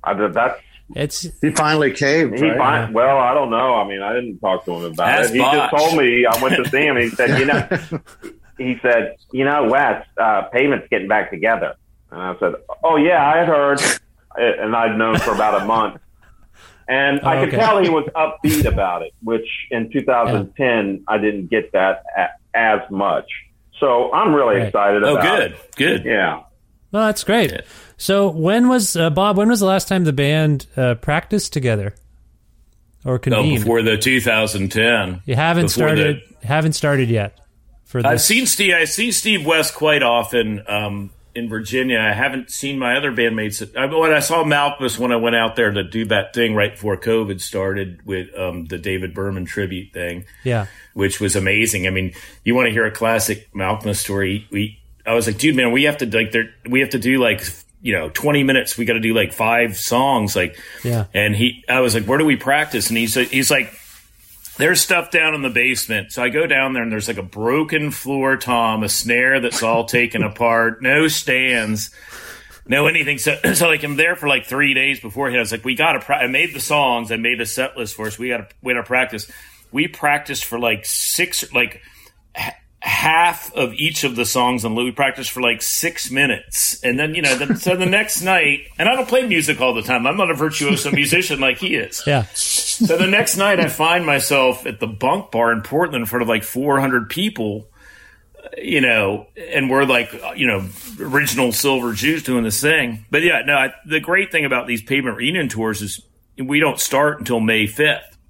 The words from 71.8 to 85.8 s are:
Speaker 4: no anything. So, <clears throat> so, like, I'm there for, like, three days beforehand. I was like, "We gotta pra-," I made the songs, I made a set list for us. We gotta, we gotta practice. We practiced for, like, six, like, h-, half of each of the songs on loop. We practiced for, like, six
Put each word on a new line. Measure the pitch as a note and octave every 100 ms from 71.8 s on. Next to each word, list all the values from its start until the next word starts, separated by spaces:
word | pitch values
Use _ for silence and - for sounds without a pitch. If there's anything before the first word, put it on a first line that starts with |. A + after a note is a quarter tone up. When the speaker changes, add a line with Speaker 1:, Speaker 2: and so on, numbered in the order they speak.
| - - - - - - - - -
Speaker 4:
no | C3+ D3+
anything. | E3 C#3+ C#3+
So, | D#3 C#3+ -
<clears throat> |
so, | F3+ E3+
like, | D3+
I'm | D3+ C#3+
there | E3
for, | F3 D3
like, | C3 -
three | C3 C#3+
days | C3 C3+ C3+
beforehand. | A2+ B2+ C#3 B2
I |
was | A2
like, | A2
"We | B2
gotta | B2+ D#3+ C3+
pra-," | - C3
I | B2+
made | C3 F3
the | C#3+
songs, | - D3 C3+ A#2 A2+
I | A2+
made | A#2 A#2
a | A2
set | - C3 -
list | A2 -
for | G#2+
us. | G2+
We | B2
gotta, | A#2 - -
we | B2+
gotta | B2 G#2
practice. | B2+ B2+ - - - - - _
We | C3 E3+
practiced | - D3+ D3 C#3+ C3+
for, | - A#2+
like, | A#2+ G#2+
six, | - - - - F#3 - -
like, | B2 A#2+ - - - - _ _ -
h-, | - - _ _
half | - - D#3 D#3+ F3 E3+ -
of | - B2
each | G#2+ D#3 D#3
of | C#3 A#2+
the | A#2
songs | B2+ B2 B2+ A2
on |
loop. | A2
We | B2
practiced | A#2 C#3 - B2+
for, | B2+
like, | B2 A2
six | - -